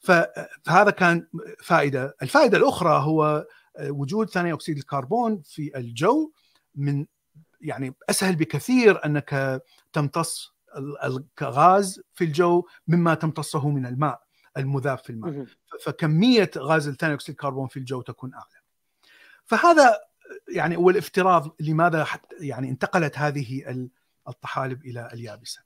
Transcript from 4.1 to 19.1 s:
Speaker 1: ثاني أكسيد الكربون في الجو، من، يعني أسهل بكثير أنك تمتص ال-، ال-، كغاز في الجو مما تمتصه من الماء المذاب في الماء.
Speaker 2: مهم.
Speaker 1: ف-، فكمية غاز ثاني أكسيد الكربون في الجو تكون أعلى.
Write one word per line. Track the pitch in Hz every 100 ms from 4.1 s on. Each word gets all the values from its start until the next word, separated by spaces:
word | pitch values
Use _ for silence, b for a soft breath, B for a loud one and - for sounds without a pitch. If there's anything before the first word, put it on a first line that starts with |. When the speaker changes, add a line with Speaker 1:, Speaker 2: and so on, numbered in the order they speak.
| 208 220
Speaker 1:
ثاني | 185 175
أكسيد | 151 - 147
الكربون | - 139 127 226 233 214
في | - - 151 135
الجو، | 120 117 180 294 311 _ _ _ _
من، | - 143 143 147 _ _ 151 _ _
يعني | 151 123 131 - -
أسهل | - 190 175
بكثير | 156 143 - 254 226 175
أنك | 156 147 - 139 135 131 - b _
تمتص | 160 143 170 160 - - _ _ 156
ال-، | 139 143
ال-، | 131 131 147 -
كغاز | 135 127 170 190 196 190 -
في | -
الجو | 170 147 175 175 175 b -
مما | 170 170
تمتصه | 156 160 151 147 160 143
من | 143 123
الماء | 127 147 120 _ _ _ 143
المذاب | 135 139 139 127
في | -
الماء. | 117 135
Speaker 2:
مهم. | 143
Speaker 1:
ف-، | 123 _ _ -
فكمية | - 151 160 156 233 240 214 156
غاز | 135 160 147
ثاني | 135 160
أكسيد | 143 -
الكربون | 147 143 131 131
في | 139
الجو | 123 127
تكون | 123 123 127
أعلى. | 123 - _ _ _ _ _ b